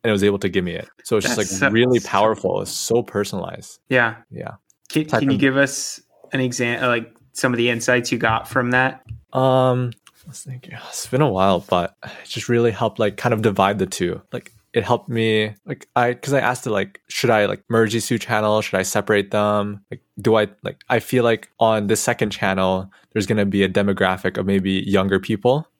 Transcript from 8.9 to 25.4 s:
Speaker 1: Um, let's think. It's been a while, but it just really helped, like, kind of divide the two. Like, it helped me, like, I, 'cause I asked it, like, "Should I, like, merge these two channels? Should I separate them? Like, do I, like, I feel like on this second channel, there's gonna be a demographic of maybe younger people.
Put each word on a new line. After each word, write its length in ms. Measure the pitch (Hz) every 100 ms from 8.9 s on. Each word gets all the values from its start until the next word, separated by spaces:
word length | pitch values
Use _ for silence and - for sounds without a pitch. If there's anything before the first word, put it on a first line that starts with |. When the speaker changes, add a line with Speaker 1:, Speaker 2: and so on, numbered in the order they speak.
| - _ - _
Speaker 1:
Um, 600 | 131 131 131 127 123 123 - _ _ -
let's 180 | -
think. 240 | - 127 - 120 -
It's 180 | - -
been 140 | 135
a 80 | 147
while, 340 | 95 95 90 -
but 260 | 90 85 _
it 240 | - - -
just 220 | 117 -
really 220 | 120 117
helped, 280 | 98 110 -
like, 160 | 104 98
kind 160 | 120
of 80 | 113
divide 380 | 110 98 98 104
the 60 | 95
two. 360 | - 87 - _
Like, 180 | 123 - _ _
it 100 | 117
helped 240 | 104 120 -
me, 460 | 117 113 107 107 104 -
like, 220 | 139 - 123
I, 200 | 123 123
'cause 180 | -
I 80 | 139
asked 260 | 123 123 127
it, 40 |
like, 280 | 101 98 - _
"Should 220 | - 117
I, 160 | 110 101
like, 180 | 101 _
merge 240 | 113 110
these 140 | 113 -
two 100 | 113
channels? 480 | - 110 107 107 -
Should 120 | 95
I 40 |
separate 480 | 92 107 104 104 101
them? 540 | 107 104 104 104 101 _
Like, 120 | 107 _ -
do 140 | 107 110
I, 120 | 104 -
like, 200 | 98 - -
I 100 | 120
feel 240 | - 127
like 260 | 117 110 - -
on 260 | 113 110 101
this 140 | 107
second 300 | - 120 107
channel, 600 | - 101 95 92 95 98 _ _
there's 120 | 110 95
gonna 200 | 107 101
be 180 | 98
a 60 | 95
demographic 680 | 98 101 95 92 92 95 104
of 80 | 95
maybe 260 | 98 95 95 101
younger 320 | 98 98 98
people. 460 | 95 107